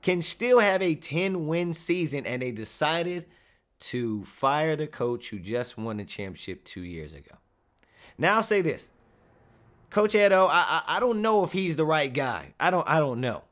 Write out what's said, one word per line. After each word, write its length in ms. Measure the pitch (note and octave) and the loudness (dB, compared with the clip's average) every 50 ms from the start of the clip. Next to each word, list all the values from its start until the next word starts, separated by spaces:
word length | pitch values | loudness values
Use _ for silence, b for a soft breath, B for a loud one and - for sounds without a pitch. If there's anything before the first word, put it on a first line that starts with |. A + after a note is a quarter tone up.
can 220 | - F#3 F#3 F3+ D#3+ | 0 0 0 0 0
still 360 | - - - A3 B3 B3 A#3+ | -4 -4 -2 2 6 6 8
have 220 | G#3+ G3+ F#3+ F#3 | 8 6 4 2
a 140 | F#3+ F3+ D#3+ | 2 0 0
ten-win 760 | - - - C#3+ E3 F#3 G3 F#3+ F3+ D#3+ D3+ D#3+ E3+ F3 F3 E3 | -2 -4 -6 -4 -2 -2 -2 -2 -2 -2 -2 -2 -2 -2 -2 -4
season, 500 | - - - F3 F3+ E3+ D3+ C#3 C#3+ - | -6 -2 -2 0 0 0 -2 -4 -4 -4
and 160 | F2 B2 B2+ | -4 -6 -4
they 100 | B2+ B2+ | -4 -6
decided 760 | A#2+ A2+ A2 - - - D#3 D3+ D#3+ E3+ E3+ F3+ F3+ F3 E3 _ b b b b b b b b _ _ | -6 -6 -8 -8 -4 -2 0 0 0 0 -2 -4 -4 -6 -10 _ b b b b b b b b _ _
to 460 | - - - B2 A#2+ A2+ G#2+ G#2+ G2 | -10 -6 -4 -4 -2 -2 -4 -6 -8
fire 500 | - - - - C3+ C#3 D3+ D#3 D#3+ D#3 | -10 -8 -2 0 0 2 2 0 -2 -2
the 120 | D3 D3+ | -4 -4
coach 420 | D3 - - B2 B2 A#2+ A#2+ - - | -8 -6 -4 -4 -4 -4 -4 -8 -10
who 80 | - | -12
just 400 | G2+ E2+ G2 A2+ A#2+ B2 - - | -10 -8 -4 -4 -4 -4 -4 -8
won 200 | - A2 A#2 A2 | -8 -8 -6 -6
the 80 | G#2 G2+ | -8 -8
championship 580 | F#2+ - - G2+ F#2+ F2+ - - - F#2 - _ | -10 -10 -10 -10 -10 -10 -12 -10 -12 -12 -12 _
two 180 | - - F#2+ | -16 -14 -12
years 320 | F2+ F2 F2 E2 D#2 D2 D#2 | -10 -10 -10 -10 -12 -12 -16
ago. 220 | D2 C#2 - - _ _ _ _ _ _ _ _ _ b b b b b b b | -20 -20 -20 -20 _ _ _ _ _ _ _ _ _ b b b b b b b
Now, 200 | b B2+ F3 G#3 | b 0 2 2
I'll 60 | A3 G#3+ | 2 2
say 180 | - G#3+ G3+ | 2 2 2
this. 280 | F3+ D#3+ B2+ - - - _ _ _ _ _ _ _ _ _ _ _ _ _ _ _ _ _ _ _ _ | 2 0 -2 -4 -10 -20 _ _ _ _ _ _ _ _ _ _ _ _ _ _ _ _ _ _ _ _
Coach 240 | - G#3 G#3 G#3+ G#3+ | 0 2 2 4 4
Edo, 320 | G#3 G3+ G3 G3 F#3 F#3+ | 4 6 6 6 6 6
I, 180 | E3+ D3 F3 E3 - - E3 - | 6 4 4 2 2 0 -2 0
I, 100 | - D#3+ | 0 -2
I 20 | F#3+ | 0
don't 220 | A#3+ B3 A#3 G#3+ | 2 2 0 2
know 220 | G#3 A3 A3 G#3 F#3 | 2 2 4 4 2
if 80 | D#3+ | 2
he's 240 | - F#3+ F#3+ F3 D#3+ | 0 -2 0 0 0
the 100 | C#3 D#3+ | 0 2
right 260 | D3+ D#3+ D#3 D3 C#3 | 2 2 2 2 0
guy. 440 | B2 C#3+ C3+ B2+ A2+ E2+ C#2+ C#2 - _ | -2 -2 -2 -2 -4 -6 -8 -12 -6 _
I 120 | C#3 F3 | 2 2
don't, 160 | F#3 F3+ D3+ - | 2 2 2 2
I 80 | D3 | 2
don't 240 | D#3+ D3+ C#3 B2 A#2 | 2 2 2 0 -2
know. 220 | B2+ B2 G#2 D2+ - _ | -2 -2 -4 -4 -8 _